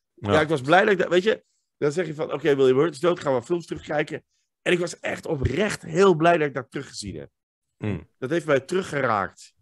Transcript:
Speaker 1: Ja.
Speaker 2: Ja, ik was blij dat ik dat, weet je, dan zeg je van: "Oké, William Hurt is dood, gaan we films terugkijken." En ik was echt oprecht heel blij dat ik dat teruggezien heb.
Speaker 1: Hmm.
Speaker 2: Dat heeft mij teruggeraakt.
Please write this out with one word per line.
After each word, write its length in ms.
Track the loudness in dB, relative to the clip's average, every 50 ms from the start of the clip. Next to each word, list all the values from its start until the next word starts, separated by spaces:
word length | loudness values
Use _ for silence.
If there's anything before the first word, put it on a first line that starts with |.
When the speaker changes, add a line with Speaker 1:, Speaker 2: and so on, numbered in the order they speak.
| _ _ _
Speaker 1:
Ja. 180 | _ -2 2
Speaker 2:
Ja, 100 | 2 2
ik 60 | 2 2
was 140 | 0 -2
blij 200 | 0 4 4 4 4
dat 80 | 4
ik 60 | 2 0
dat, 120 | 0 2
weet 140 | 2 2 2
je, 200 | 2 0 -2 -4 _ _ _ _ _ _ -4
dan 140 | -2 -2
zeg 160 | -2 -2 -4 -6
je 80 | -6
van: 180 | -8 -6 -6 -6
"Oké, 220 | -2 0 2 4
William 220 | 6 6 6 6 6
Hurt 160 | 4 2 0
is 60 | -2
dood, 200 | 0 0 0 0
gaan 160 | 0 -2 -2
we 60 | -2
films 240 | -2 -2 -4 -6 -4
terugkijken." 580 | -8 -12 -12 -8 -6 -4 -4 -4 -4 -8 -12 -14 _ _ _ _ _ _ _
En 100 | -4 -2 -2
ik 60 | -2
was 200 | -2 -4 -8 -8
echt 260 | -8 -8 -8 -8 -6
oprecht 560 | -6 -4 -2 -2 -2 0 -2 -2 -2 -4 -6
heel 340 | -8 -4 0 4 4 6 6
blij 220 | 6 4 4 4 2
dat 100 | 0 -2
ik 60 | -4
dat 180 | -6 -10 -10
teruggezien 440 | -10 -12 -12 -12 -14 -14 -12 -12 -12
heb. 140 | -12 -14 -16 _ _ _ _ _ _ _ _ _ _
Speaker 1:
Hmm. 300 | -8 -6 -6 -6 -10 -14 _ _
Speaker 2:
Dat 100 | -8 -4
heeft 160 | -4 -4 0
mij 140 | 0 0 0
teruggeraakt. 960 | 0 0 -4 -4 -4 -4 -4 -2 0 0 0 0 -2 -2 -6 -12 -20 -20 _ _